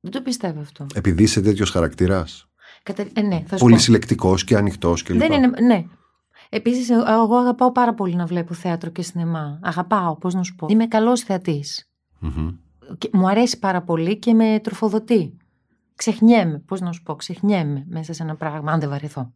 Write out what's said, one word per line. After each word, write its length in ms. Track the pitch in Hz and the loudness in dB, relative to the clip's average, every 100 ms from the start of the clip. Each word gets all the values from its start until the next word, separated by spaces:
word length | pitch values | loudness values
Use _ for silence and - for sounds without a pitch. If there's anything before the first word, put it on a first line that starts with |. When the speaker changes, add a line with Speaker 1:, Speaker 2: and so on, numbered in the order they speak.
Speaker 1:
Δεν 100 | 175 | -8
το 100 | 240 | -8
πιστεύω 380 | 262 247 190 151 | -6 -6 -6 -8
αυτό. 260 | 147 - 139 | -12 -14 -10
Speaker 2:
Επειδή 280 | - 95 85 | -4 0 4
είσαι 180 | 110 - | 4 4
τέτοιος 300 | 101 101 101 | 2 2 0
χαρακτήρας. 760 | 92 82 - 92 98 76 - _ _ - - | 0 0 2 2 2 -2 -10 _ _ -20 -20
Speaker 1:
Κατα-, 240 | - 185 202 | -12 -10 -6
ε, 80 | - | -2
ναι, 220 | 208 175 - | -2 -2 -4
θα 100 | 190 | 4
σου 60 | |
Speaker 2:
Πολύ 120 | 123 | 8
Speaker 1:
πω. 60 | 113 | 8
Speaker 2:
συλλεκτικός 640 | 113 110 - 117 92 92 | 8 4 4 0 2 0
και 120 | - 110 | 2 2
ανοιχτός 460 | 101 - 87 85 | 0 -2 -2 -2
και 100 | - | 0
Speaker 1:
Δεν 100 | 87 | 0
Speaker 2:
λοιπά. 120 | 320 | 2
Speaker 1:
είναι, 260 | 302 254 240 240 | 4 2 4 2
ναι. 180 | 214 170 _ _ _ _ _ _ | 2 0 _ _ _ _ _ _
Επίσης, 420 | 214 226 247 240 | -4 -2 -2 2
ε, 40 | |
εγώ 420 | 233 226 220 226 240 | 2 4 2 4 4
αγαπάω 360 | 247 247 254 | 2 2 2
πάρα 220 | 254 240 | 2 0
πολύ 200 | 220 190 | 0 -4
να 120 | 175 170 | -4 -2
βλέπω 280 | 175 170 | -4 -6
θέατρο 360 | 170 180 170 170 | -6 -4 -4 -6
και 120 | 165 | -10
σινεμά. 560 | 175 175 170 165 151 147 | -8 -6 -4 -4 -6 -8
Αγαπάω, 540 | 185 165 180 208 175 156 | -6 -4 -2 0 0 -4
πώς 180 | 185 | -4
να 80 | 180 | -4
σου 120 | 180 | -6
πω. 120 | - 156 | -8 0
Είμαι 160 | 214 226 | 2 2
καλός 340 | 220 220 247 | 0 2 0
θεατής. 680 | - 190 185 147 143 - - _ _ _ | -2 -6 -4 -6 -6 -14 -16 _ _ _
Speaker 2:
Μμμ. 300 | 80 69 78 90 _ _ - 175 | -8 -4 -6 -8 _ _ -20 -12
Speaker 1:
Και 120 | - | -2
μου 160 | 196 185 | 2 2
αρέσει 300 | 202 240 - | 2 2 0
πάρα 240 | 196 180 | -2 -4
πολύ 340 | 175 165 165 214 | -2 -2 -2 -2
και 140 | 233 | 2
με 260 | 226 226 214 | 2 4 0
τροφοδοτεί. 760 | 214 190 220 214 220 226 151 - _ _ _ _ _ | -4 -4 -2 -2 0 0 0 -10 _ _ _ _ _
Ξεχνιέμαι, 680 | _ - 220 220 233 175 147 - | _ -6 2 6 6 4 -4 -8
πώς 140 | 190 | -6
να 120 | 180 | -6
σου 100 | 170 | -8
πω, 120 | - | -10
ξεχνιέμαι 680 | 151 - 175 202 202 151 143 143 | -12 -10 -4 0 0 0 -4 -8
μέσα 240 | 170 156 | -12 -10
σε 100 | 156 | -10
ένα 120 | 160 | -10
πράγμα, 380 | 156 160 151 147 | -8 -8 -6 -2
αν 80 | 160 | -2
δεν 80 | 147 | -2
βαρεθώ. 440 | 139 147 143 123 | -6 -8 -10 -12